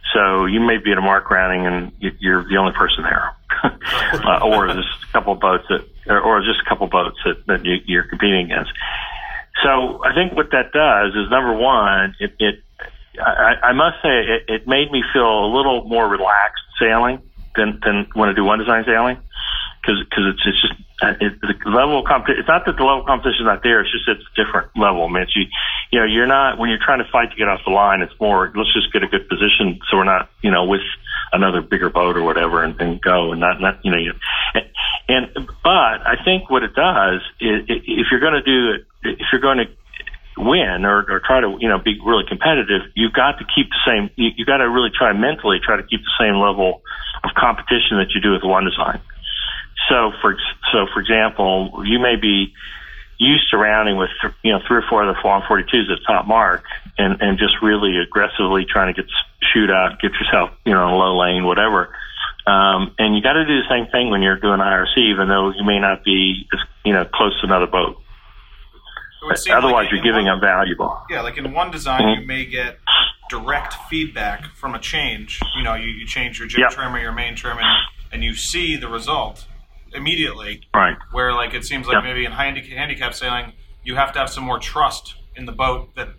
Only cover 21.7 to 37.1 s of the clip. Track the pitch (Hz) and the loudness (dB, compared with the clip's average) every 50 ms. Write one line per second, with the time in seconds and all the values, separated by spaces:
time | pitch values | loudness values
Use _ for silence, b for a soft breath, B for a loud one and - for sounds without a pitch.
21.7 | 104 120 135 147 151 139 - - 160 160 - - 135 - - - 160 180 175 190 | 2 2 2 2 2 0 2 2 0 2 2 0 -2 0 2 2 2 2 2 -2
22.7 | 160 - 139 135 135 131 - - 135 117 - 135 113 - 117 110 101 95 - 120 | -2 2 2 2 2 2 2 0 -2 0 0 -2 -2 2 2 0 0 2 2 4
23.7 | 117 110 98 - 117 117 - - 107 98 - - - - 107 - - 98 - - | 4 4 2 2 -2 -2 0 -2 -2 -2 -4 -6 -2 -2 -2 0 0 -2 -2 -2
24.7 | _ 110 104 101 95 87 82 85 87 92 92 - - 104 95 B B B B B | _ 2 2 2 2 2 -2 -2 0 -2 -2 0 -2 -2 -2 B B B B B
25.7 | B B B B - 120 110 110 107 113 123 123 135 135 135 135 - - 113 117 | B B B B 2 2 2 2 4 2 4 4 4 4 4 2 0 0 -2 -2
26.7 | 110 107 - - 139 131 - - - 123 117 113 - 113 110 101 95 92 - - | 0 0 2 2 2 2 0 0 2 2 2 2 -2 -2 0 0 0 0 -2 0
27.7 | 95 101 101 101 98 95 90 82 - - 110 104 101 92 92 90 - 104 110 - | 2 4 4 4 4 2 0 -4 -4 -2 0 2 2 2 0 0 -2 -2 0 0
28.7 | - 113 - - - 104 98 - - - - - - - 104 104 - - 110 95 | 2 0 0 0 0 0 0 2 -2 -2 -2 -2 -2 0 2 2 2 2 2 0
29.7 | 87 - - - - 98 95 98 95 92 90 - _ _ - 104 92 87 90 92 | -2 -4 -4 0 2 2 4 4 2 2 0 -4 _ _ 0 2 2 2 2 2
30.7 | 98 95 - - - - B B B B B B - 92 98 95 87 87 82 - | 0 0 -2 -6 -12 -12 B B B B B B 0 2 2 2 2 0 -2 -2
31.7 | 104 90 92 90 - 90 90 90 90 85 82 82 80 85 85 82 85 82 80 78 | -2 0 0 0 0 2 2 2 2 0 0 0 0 0 0 2 2 0 0 -2
32.7 | 78 - 87 85 85 87 - 92 90 90 85 82 82 82 87 90 92 - 95 95 | -2 -2 -4 -4 -2 -2 2 2 2 2 2 0 -2 0 0 0 0 2 -2 -2
33.7 | 92 - - 98 90 85 85 87 87 - B B B B B B B 113 - - | -2 -2 -2 0 0 0 0 -4 -6 -8 B B B B B B B -4 -4 -4
34.7 | B B B B B B B - 127 131 127 - - 143 135 - - - - 165 | B B B B B B B 0 0 0 0 -2 -8 -10 -10 -10 -14 -2 2 2
35.7 | 185 185 139 113 110 107 - 117 120 117 - 185 185 185 190 - 131 127 117 107 | 4 4 4 2 0 0 0 0 -2 0 0 0 0 0 0 0 0 0 0 0
36.7 | - - 151 185 180 117 98 95 | 0 0 0 2 2 2 2 2